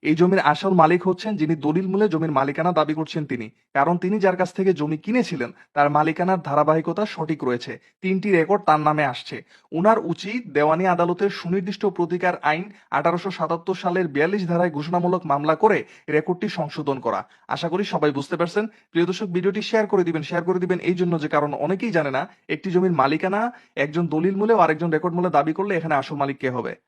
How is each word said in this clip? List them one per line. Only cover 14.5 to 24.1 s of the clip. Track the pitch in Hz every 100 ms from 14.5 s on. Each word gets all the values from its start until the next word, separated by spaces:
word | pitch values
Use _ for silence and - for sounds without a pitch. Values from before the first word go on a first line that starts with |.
ধারায় | 170 180 147
ঘোষণামূলক | 151 175 175 180 165
মামলা | 143 151 156
করে | 220 180 - - - 151
রেকর্ডটি | 156 175 208 -
সংশোধন | 151 - 143 135 117
করা। | 101 - _ _ -
আশা | 170
করি | 180 202
সবাই | 175 147 139
বুঝতে | 139 165
পারছেন। | 170 185 220 _ _
প্রিয় | 165 175
দর্শক, | 185 214 175
ভিডিওটি | 185 202 208
শেয়ার | 220 208
করে | 202 170
দিবেন, | 160 143
শেয়ার | 170 170
করে | 185
দিবেন | 180 175 -
এই | 180
জন্য | 180 165
যে, | 147 151
কারণ | 147 156 190
অনেকেই | 190 233
জানে | 170 147 131
না | 139 - _
একটি | 156 190
জমির | 180 185 165
মালিকানা | 120 156 190 202 240 - _ -
একজন | 147 156 175